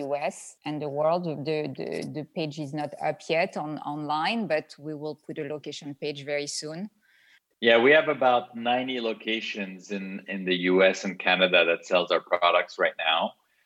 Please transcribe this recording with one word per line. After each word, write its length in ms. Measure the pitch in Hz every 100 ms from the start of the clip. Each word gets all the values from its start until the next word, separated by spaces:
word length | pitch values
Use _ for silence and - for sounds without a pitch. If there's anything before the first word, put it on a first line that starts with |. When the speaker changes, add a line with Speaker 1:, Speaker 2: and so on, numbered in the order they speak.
Speaker 1:
U 100 | 139
S 440 | 143 160 - - - 147
and 160 | 151
the 80 | 147
world. 340 | 143 156 175
The, 360 | 175 147 147 151 151 131
the, 320 | - 80 143 139
the 60 | 151 -
page 240 | 156 147
is 140 | 143
not 200 | 151 147 -
up 200 | 151 147 -
yet 260 | 160 190 190
on, 220 | 151 151
online, 680 | - 147 147 151 170 233 185
but 280 | 156 156 -
we 160 | 147
will 220 | 151 151 147
put 220 | - 156
a 40 |
location 520 | 143 151 151 143 147 143
page 300 | 147 143 139
very 220 | 147 143
soon. 420 | - 151 160 214 - _ _ _ _ _ _
Speaker 2:
Yeah, 160 | 117 117
we 140 | 127
have 180 | 151 151
about 460 | 135 127 123 123 117
ninety 440 | 117 123 131 127
locations 920 | 113 107 110 110 107 110 95 92 -
in, 300 | 101 95 98 -
in 160 | 98
the 120 | 92 90 90
U 120 | 92
S 220 | 95 92 104
and 120 | 90
Canada 460 | 92 90 92 90 85
that 200 | 85 -
sells 260 | 92 85
our 80 | 85
products 580 | - 87 87 87 87 -
right 160 | 85 -
now. 340 | 80 80 98 - _ _